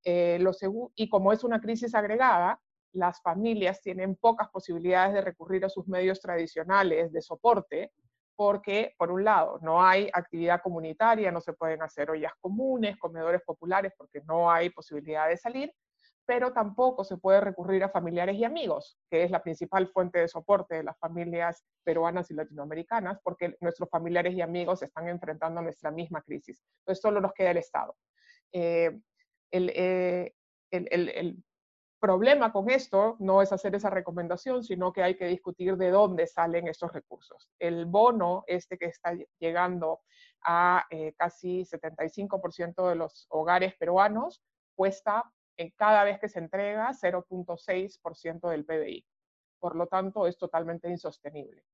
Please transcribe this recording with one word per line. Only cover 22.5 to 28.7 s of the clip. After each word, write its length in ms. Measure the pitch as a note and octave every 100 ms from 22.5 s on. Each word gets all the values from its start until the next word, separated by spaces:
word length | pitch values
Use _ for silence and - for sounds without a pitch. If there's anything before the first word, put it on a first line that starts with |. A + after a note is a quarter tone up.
| D3+ D3 D#3 E3 A3+ F#3 G3
porque 320 | F3+ F3 F3 -
nuestros 300 | F3 E3+ F3
familiares 440 | E3+ E3+ F3 F3
y 80 | F3+
amigos 400 | E3 F3 F3 F3+
están 280 | C#3 - E3+
enfrentando 520 | F3 D#3+ D#3 D#3+ E3
nuestra 300 | E3 D3+ D3+
misma 300 | D#3 E3 E3
crisis. 420 | - - - - _ _
Entonces, 220 | - F#3+
solo 180 | G#3+ G#3
nos 120 | G3
queda 180 | - F#3
el 60 | F3
Estado. 400 | E3 - - - _ _ _ _ _
Eh, 480 | F3+ E3+